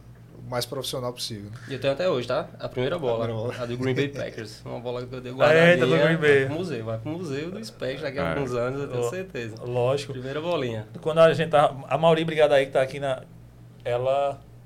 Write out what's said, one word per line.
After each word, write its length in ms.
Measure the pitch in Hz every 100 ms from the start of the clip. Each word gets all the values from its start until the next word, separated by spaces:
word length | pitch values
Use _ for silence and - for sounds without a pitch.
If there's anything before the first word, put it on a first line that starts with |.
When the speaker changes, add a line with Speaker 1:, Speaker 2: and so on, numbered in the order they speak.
| - - - -
Speaker 1:
o 120 | 120
mais 140 | 123
profissional 480 | 120 135 127 139 123
possível. 380 | 123 - 107 101 117 117
Speaker 2:
E 60 |
eu 40 | 127
tenho 140 | 139
até 160 | 139 185
hoje, 180 | 135 117
tá? 220 | 135 185 -
A 120 | 123
primeira 280 | 127 131 175
bola, 260 | 127 113
Speaker 1:
A 20 | 113
primeira 220 | 113 120
bola. 100 | 117
Speaker 2:
a 40 | 120
do 100 | 123
Green 180 | 127
Bay 140 | 127 143
Packers. 540 | 135 117 - 107 -
Uma 160 | 131 123
bola 240 | 120 123
que 80 | 127
eu 60 | 127
dei 120 | 123 131
Speaker 3:
Ah, 140 | 147
é, 240 | 160 170 175
tá 80 |
Speaker 2:
guardadinha. 20 | -
Speaker 3:
do 160 | 165
Green 140 | 156 160
Bay. 220 | 147 139
Speaker 2:
Vai 80 | 135
pro 80 | 156
museu, 280 | 185 120 110
vai 120 | 113
pro 120 | 147
museu 400 | 165 170 135 165
do 120 | 202
Spectros 380 | 220 - 131 143
daqui 180 | 151 135
a 40 |
Speaker 4:
É. 40 | 170
Speaker 2:
alguns 200 | 151 131
anos, 260 | 123 123 139
eu 80 | 139
tenho 140 | 123
Speaker 3:
Ó, 60 | 120
Speaker 2:
certeza. 460 | 117 95 127 113 104
Speaker 3:
lógico. 500 | 123 123 123 139 -
Speaker 2:
Primeira 260 | 127 131 143
bolinha. 480 | 170 165 123 110 107 -
Speaker 3:
Quando 160 | 156 156
a 160 | 165
gente 160 | 135 160
tá, 260 | 147 151 131 139
a 120 | 143
Mauri, 240 | 165 160
obrigado 300 | 160 156 147
aí 120 | 143
que 80 | 135
tá 80 | 143
aqui 180 | 131 139
na, 240 | 139 131 - - - - - -
ela 560 | 123 123 131 139 139 127 - -